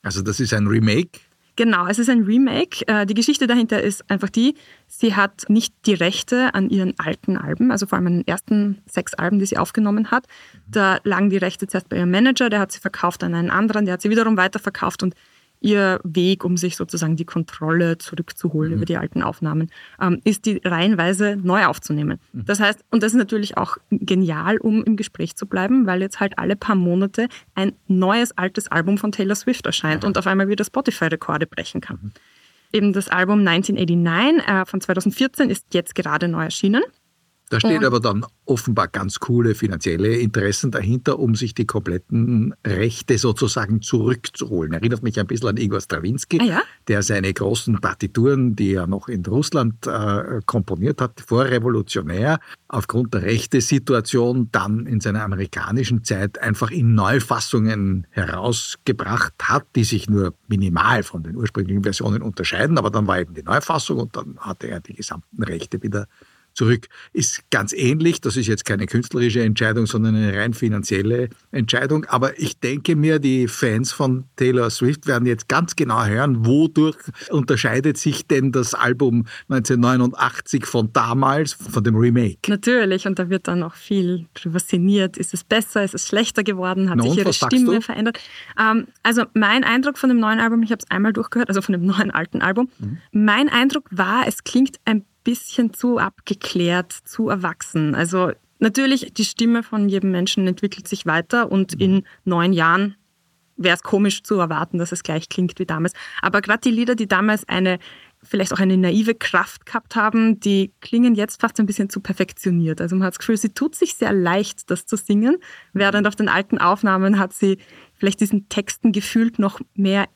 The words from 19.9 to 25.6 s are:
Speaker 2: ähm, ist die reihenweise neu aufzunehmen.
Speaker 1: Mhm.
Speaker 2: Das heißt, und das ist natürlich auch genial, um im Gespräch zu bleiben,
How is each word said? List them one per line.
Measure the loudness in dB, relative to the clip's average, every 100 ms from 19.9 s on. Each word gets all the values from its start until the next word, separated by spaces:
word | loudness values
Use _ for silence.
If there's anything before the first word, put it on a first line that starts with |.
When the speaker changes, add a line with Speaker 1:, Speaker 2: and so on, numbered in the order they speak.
| -4
Speaker 2:
ähm, | -2 0
ist | 0 0 -2
die | -2
reihenweise | -2 0 2 2 2 2 0
neu | 0 0 2
aufzunehmen. | 2 0 -4 -2 -2 -4 _
Speaker 1:
Mhm. | -10
Speaker 2:
Das | -4 0
heißt, | 0 0 _
und | 0
das | 2
ist | 2
natürlich | 2 -2 -4 -4
auch | -6 -6 _
genial, | -4 0 0 2 0 -2 0
um | 2 0
im | 2
Gespräch | -2 -4 -6 -8
zu | -8 -6
bleiben, | -4